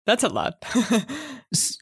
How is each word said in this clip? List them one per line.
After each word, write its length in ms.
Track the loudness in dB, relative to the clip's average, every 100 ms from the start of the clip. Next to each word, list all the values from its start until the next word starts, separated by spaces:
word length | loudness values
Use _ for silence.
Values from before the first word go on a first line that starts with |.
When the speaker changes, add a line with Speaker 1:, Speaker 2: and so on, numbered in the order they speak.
| 0
Speaker 1:
That's 180 | 2
a 40 | 2
lot. 280 | 0 -2 -4 -2
<laughs> 60 | 0 2 2 0 -8 -10 -14 -4
Speaker 2:
s-, 260 | -2 -2 -4